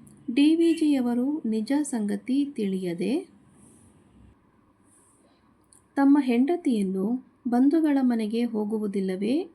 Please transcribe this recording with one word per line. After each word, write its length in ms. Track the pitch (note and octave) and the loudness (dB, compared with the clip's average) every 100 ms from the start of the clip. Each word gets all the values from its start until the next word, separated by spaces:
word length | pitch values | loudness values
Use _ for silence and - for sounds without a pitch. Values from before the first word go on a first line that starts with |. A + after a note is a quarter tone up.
| - - - | -20 -16 -4
ಡಿ 240 | A#3+ D4 E4 | 2 4 4
ವಿ 180 | E4 | 2
ಜಿಯವರು 680 | E4 D4+ C#4 A#3+ A#3+ C4 D4+ A3+ | 2 2 2 0 -2 -2 -2 -2
ನಿಜ 260 | A3 G#3+ C#4+ | -2 0 -2
ಸಂಗತಿ 640 | D4 A#3 G#3 G3+ - C4+ C#4+ | -2 -4 -4 -4 -2 -2 -2
ತಿಳಿಯದೆ 680 | C#4+ G3+ F#3+ F3+ E3+ F#3+ D4 G4 - _ _ - - _ _ _ _ - _ _ _ _ _ _ _ _ _ _ _ _ _ _ _ _ - | -4 -4 -4 -4 -4 -2 -4 -6 -18 _ _ -20 -20 _ _ _ _ -20 _ _ _ _ _ _ _ _ _ _ _ _ _ _ _ _ 2
ತಮ್ಮ 220 | C#4 C#4+ | 4 4
ಹೆಂಡತಿಯನ್ನು 1080 | B3+ A#3+ C#4 F4 D#4 A3 F#3+ F#3+ G3 B3+ - _ B3 | 4 2 2 0 0 0 0 -2 -4 -4 -8 _ -2
ಬಂಧುಗಳ 500 | A#3+ C4+ D#4+ D#4 C#4 | 2 4 4 2 2
ಮನೆಗೆ 420 | B3+ A#3 G#3+ A3+ | 2 0 -2 -2
ಹೋಗುವುದಿಲ್ಲವೇ 920 | A#3+ G#3+ G#3 A3 G#3+ G3 F#3+ F#3 G3+ C#4+ F#4+ | -2 -4 -4 -4 -4 -4 -4 -2 -2 -2 -4